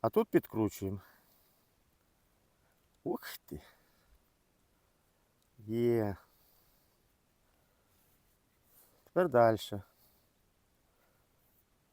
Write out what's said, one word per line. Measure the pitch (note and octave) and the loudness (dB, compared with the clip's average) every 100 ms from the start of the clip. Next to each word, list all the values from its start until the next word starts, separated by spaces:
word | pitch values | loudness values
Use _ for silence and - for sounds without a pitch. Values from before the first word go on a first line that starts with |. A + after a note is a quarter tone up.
А | A2+ | 0
тут | - A3+ | 0 2
підкручуємо. | - - A2 G#2+ - G2 G2 - - _ _ _ _ _ _ _ _ _ _ _ _ _ _ _ _ _ _ | 0 0 -2 -2 -2 -8 -8 -14 -20 _ _ _ _ _ _ _ _ _ _ _ _ _ _ _ _ _ _
Ух | - - - - | -10 -8 -10 -16
ти! | - D2 - _ _ _ _ _ _ _ _ _ _ _ _ _ _ _ _ _ _ _ | -14 -16 -16 _ _ _ _ _ _ _ _ _ _ _ _ _ _ _ _ _ _ _
Є. | G#2+ A2+ A#2+ A#2 G#2+ F#2+ - _ _ _ _ _ _ _ _ _ _ _ _ _ _ _ _ _ _ _ _ _ _ _ _ _ - _ | -6 -2 2 2 0 -4 -12 _ _ _ _ _ _ _ _ _ _ _ _ _ _ _ _ _ _ _ _ _ _ _ _ _ -20 _
Тепер | - - F3+ | -4 0 2
дальше. | B2 A#2 A2 - G#2 - _ _ _ _ _ _ _ _ _ _ _ _ _ _ _ _ _ _ _ _ | 6 6 4 -4 -10 -12 _ _ _ _ _ _ _ _ _ _ _ _ _ _ _ _ _ _ _ _